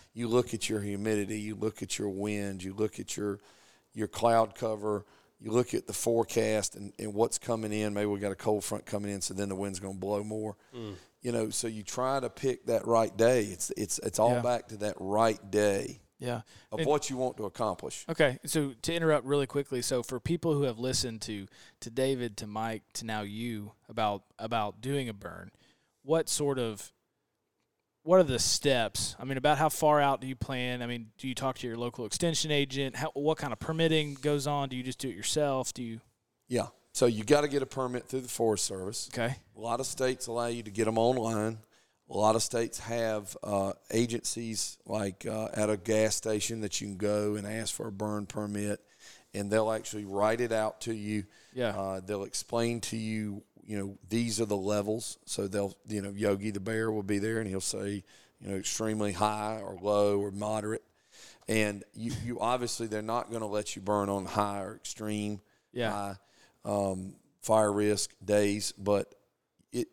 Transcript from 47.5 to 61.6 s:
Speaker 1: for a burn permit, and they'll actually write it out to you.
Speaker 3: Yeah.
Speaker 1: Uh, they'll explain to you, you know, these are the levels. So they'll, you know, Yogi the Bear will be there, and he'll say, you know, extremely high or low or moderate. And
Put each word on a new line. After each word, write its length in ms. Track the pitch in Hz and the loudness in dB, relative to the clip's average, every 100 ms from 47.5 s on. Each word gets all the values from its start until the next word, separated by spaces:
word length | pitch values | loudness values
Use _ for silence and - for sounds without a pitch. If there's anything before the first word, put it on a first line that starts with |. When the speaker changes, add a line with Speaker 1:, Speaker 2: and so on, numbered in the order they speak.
| 110 107 | -6 -6
Speaker 1:
for 140 | - 110 | -6 -8
a 40 | |
burn 320 | 98 107 104 101 | -4 -4 -4 -4
permit, 540 | - 104 104 104 101 _ _ - - _ | -6 -4 -2 -2 -4 _ _ -20 -20 _
and 160 | 110 101 | -6 0
they'll 220 | 110 110 | 2 2
actually 320 | 110 - 107 101 | 0 -4 -10 -4
write 340 | 98 104 117 | 2 2 2
it 120 | 120 | 0
out 280 | 110 110 - | 0 0 -4
to 120 | 117 | -6
you. 300 | 113 104 107 98 - - | -6 -2 -4 -4 -16 -14
Speaker 3:
Yeah. 240 | 127 120 98 | -4 -2 -2
Speaker 1:
Uh, 220 | 98 95 | -4 -6
they'll 240 | 92 104 | -4 -4
explain 560 | 98 - - 117 117 117 | -4 -8 -2 0 0 -2
to 140 | - 113 | -4 -6
you, 460 | 110 110 104 98 - _ - | -4 -4 -4 -8 -14 _ -8
you 100 | 104 | -6
know, 200 | 98 98 90 | -6 -10 -2
these 320 | 113 120 107 | 0 0 0
are 60 | 107 | 0
the 100 | 104 | 0
levels. 600 | 95 104 104 107 - - - | 2 0 0 -2 -6 -12 -8
So 220 | - 101 | -4 -2
they'll, 280 | 101 98 - - | -2 -2 -6 -6
you 120 | 104 | -6
know, 100 | 98 | -6
Yogi 400 | 98 104 98 104 | 0 0 2 -2
the 100 | 98 | -4
Bear 300 | 95 110 113 | -2 -2 0
will 120 | 107 | -2
be 160 | 98 101 | 0 0
there, 220 | 107 113 | 0 -2
and 80 | 107 | -2
he'll 120 | 95 | -4
say, 440 | - 104 101 104 - - _ _ | -4 -4 -4 -4 -8 -20 _ _
you 80 | 98 | -8
know, 80 | 95 | -4
extremely 560 | - - 110 107 104 | -4 -2 0 0 0
high 480 | 90 107 107 107 110 | 2 0 2 -4 -4
or 160 | 98 95 | -8 -4
low 360 | 98 104 104 101 | 2 4 6 4
or 120 | 101 | 0
moderate. 540 | 98 104 110 104 110 - _ _ - - - - | -4 -2 -2 -2 -6 -8 _ _ -20 -20 -14 0
And 360 | 110 | 2